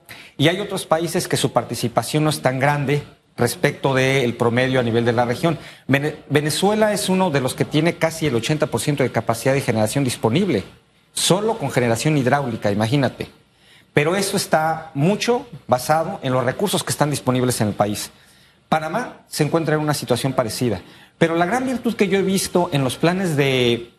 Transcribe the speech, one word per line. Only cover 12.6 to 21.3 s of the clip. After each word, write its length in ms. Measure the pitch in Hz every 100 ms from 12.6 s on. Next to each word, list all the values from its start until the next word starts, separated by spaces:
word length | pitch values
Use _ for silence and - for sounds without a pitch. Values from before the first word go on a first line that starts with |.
| 107
imagínate. 580 | 101 110 143 127 - - - _ _ _ - _
Pero 240 | - 151 190
eso 200 | 196 202
está 540 | - 160 160 156 -
mucho 520 | 139 160 208 - 247 277 151 -
basado 500 | 123 - 156 170 196
en 100 | 135
los 120 | 127
recursos 380 | 120 - 196 185
que 80 | -
están 200 | - 147
disponibles 500 | 135 - 127 123 120
en 80 | 107
el 60 |
país. 360 | 95 104 101 - - _ _ _ _ _
Panamá 560 | 160 156 208 247 - _
se 160 | -
encuentra 320 | 147 165 156 156
en 60 |
una 120 | 151
situación 380 | 147 117 120 135
parecida, 480 | 127 113 - 123 92 - - - _
pero 180 | 165